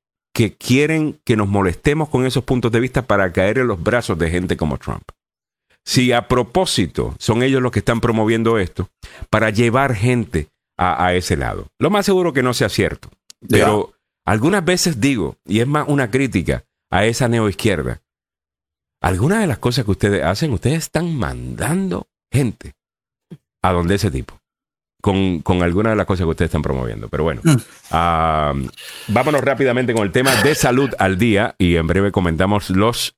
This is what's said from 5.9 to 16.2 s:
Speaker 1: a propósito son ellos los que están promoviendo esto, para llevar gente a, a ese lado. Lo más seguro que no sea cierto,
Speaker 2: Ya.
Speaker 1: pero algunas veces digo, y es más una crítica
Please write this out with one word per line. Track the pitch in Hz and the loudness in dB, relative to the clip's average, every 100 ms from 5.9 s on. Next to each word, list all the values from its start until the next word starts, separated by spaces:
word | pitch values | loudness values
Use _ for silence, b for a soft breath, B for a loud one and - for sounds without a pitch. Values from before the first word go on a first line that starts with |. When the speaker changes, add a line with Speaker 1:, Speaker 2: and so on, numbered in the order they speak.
| 131 123 | 2 4
Speaker 1:
a | 120 - | 2 2
propósito | 123 113 180 185 - 82 - 58 - | 0 0 0 0 0 -2 -2 -6 -4
son | - 113 | 0 2
ellos | 131 135 | 2 0
los | 123 | 0
que | 110 | -2
están | - 117 | 0 0
promoviendo | 117 110 107 113 113 113 | 0 2 2 2 2 0
esto, | 90 - 98 _ - B B | -2 -6 -10 _ -20 B B
para | 107 110 | 0 2
llevar | 104 120 127 139 | 2 2 2 0
gente | 107 120 123 107 80 73 _ _ - | 0 0 0 -2 -4 -6 _ _ -4
a, | 90 67 90 | -2 0 0
a | |
ese | 90 - 78 | 0 0 -2
lado. | 60 50 - - | -2 -6 -10 -4
Lo | 156 | 0
más | 202 202 | 0 2
seguro | 185 170 | 2 0
que | 131 | 0
no | 123 | 0
sea | 117 107 | 0 -2
cierto, | - 87 - - - - - | 0 -2 -2 -14 -20 -20 -14
Speaker 2:
Ya. | - 107 | 0 2
Speaker 1:
pero | 107 104 - _ _ _ - | 4 2 -2 _ _ _ -2
algunas | 107 143 202 | 0 2 2
veces | 160 180 175 123 | 0 0 0 0
digo, | 135 120 73 - - | 0 0 -4 -6 -2
y | 107 | 0
es | 127 | 2
más | 151 147 | 0 0
una | 143 120 | 0 0
crítica | 127 | 0